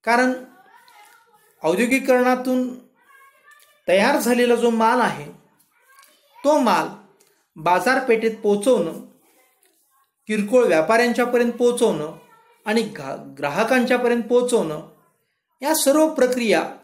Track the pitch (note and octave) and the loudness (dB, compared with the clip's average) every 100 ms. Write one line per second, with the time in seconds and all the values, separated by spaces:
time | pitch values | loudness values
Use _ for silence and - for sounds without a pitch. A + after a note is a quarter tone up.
0 | - A#3+ B3+ B3+ - - _ - _ - | 0 2 2 -2 -12 -20 _ -20 _ -20
1 | - _ _ _ _ _ D#3 F#3 A#3+ C4 | -20 _ _ _ _ _ -2 0 0 0
2 | - B3 B3 B3+ B3+ B3+ B3+ - - _ | 2 2 2 0 0 -2 -4 -8 -20 _
3 | _ - _ _ _ - _ _ - F#3 | _ -20 _ _ _ -20 _ _ 0 2
4 | A3+ D4 A3+ A#3+ A#3+ A#3 A#3 A3+ A3+ B3 | 2 0 0 0 2 2 0 2 0 2
5 | G#3 C#3+ D3 - _ _ _ _ _ _ | -2 -4 -14 -18 _ _ _ _ _ _
6 | _ _ _ - C#4 D4+ A#3+ F3 D#3+ - | _ _ _ -6 0 2 2 0 -2 -10
7 | - _ _ _ _ - D#3+ F#3 G#3+ C4+ | -20 _ _ _ _ -6 0 2 2 0
8 | B3+ A3+ A3+ G#3+ G#3 G3+ C4 A#3 E3 - | 2 0 0 -2 -2 0 2 0 0 -8
9 | - _ _ _ _ _ _ _ _ _ | -18 _ _ _ _ _ _ _ _ _
10 | _ _ - G#3+ G3+ B3+ A3+ D#3+ D#3 A3+ | _ _ -6 -4 0 2 4 2 2 2
11 | A#3+ A#3 A#3+ B3 A#3+ A#3 A#3+ A#3+ A3+ D#3+ | 2 0 0 0 -2 0 0 2 0 0
12 | D3+ - - _ _ _ G#3+ A3 G#3 - | -8 -14 -20 _ _ _ -4 -4 -4 -10
13 | C3+ - - - C#3+ D3+ A#3 B3+ A#3+ B3 | -12 -12 -14 -8 -6 -2 0 0 0 0
14 | A#3+ A#3+ A3 B3 B3 A3+ D#3+ D#3 - _ | 0 -2 0 0 2 -2 -2 -8 -14 _
15 | _ _ _ _ _ _ C#4 D#4 C4+ D4 | _ _ _ _ _ _ -2 0 2 2
16 | D#4 G#3+ B3 B3 A3+ E3 E3+ - | 2 2 0 0 0 0 -2 -12